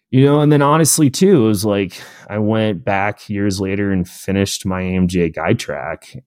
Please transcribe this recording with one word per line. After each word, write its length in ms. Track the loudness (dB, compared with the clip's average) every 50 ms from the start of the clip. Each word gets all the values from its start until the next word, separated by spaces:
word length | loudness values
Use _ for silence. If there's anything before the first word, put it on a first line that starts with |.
| _ -2
you 140 | 2 2 4
know, 160 | 4 4 4
and 120 | 4 4 4
then 100 | 4 4
honestly 480 | 2 2 2 2 2 2 2 2 2
too, 340 | 2 2 2 4 4 4 4
it 40 | 2
was 160 | 0 0 0
like, 360 | -2 0 0 -2 -4 -6 -14 -20 -20 -20 -20 -14 -8
I 100 | -4 -2
went 460 | -2 0 0 0 0 -2 -2 -4 -4
back 440 | -2 -2 -2 -2 -2 -4 -8 -10 -8
years 320 | -6 -2 -2 -2 -2 -2
later 300 | -4 -4 -4 -2 -2 -2 0
and 160 | -2 -2 -4
finished 560 | -8 -12 -6 -2 0 0 0 0 -2 -6 -6
my 160 | -6 -6 -4 -4
A 120 | -2 0
M 140 | 0 0 0
G 140 | 0 0 0
A 60 | -2
guide 300 | -2 -4 -2 -2 -2 -2
track, 640 | -2 -6 -8 -8 -8 -10 -12 -12 -14 -20 -20 -20 -16